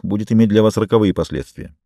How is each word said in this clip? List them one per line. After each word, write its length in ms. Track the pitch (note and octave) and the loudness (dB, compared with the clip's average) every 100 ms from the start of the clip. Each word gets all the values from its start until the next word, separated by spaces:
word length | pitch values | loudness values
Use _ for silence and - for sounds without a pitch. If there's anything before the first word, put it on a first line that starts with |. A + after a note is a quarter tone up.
будет 300 | F#2 G#2 G#2+ | -6 -6 0
иметь 160 | A2 A2+ | 2 4
для 160 | G#2+ | 4
вас 140 | G#2+ G#2+ | 2 0
роковые 360 | G#2+ A2+ G2+ | 0 2 2
последствия. 600 | F2+ D#2+ C#2 - - - - | 0 -4 -8 -10 -16 -20 -20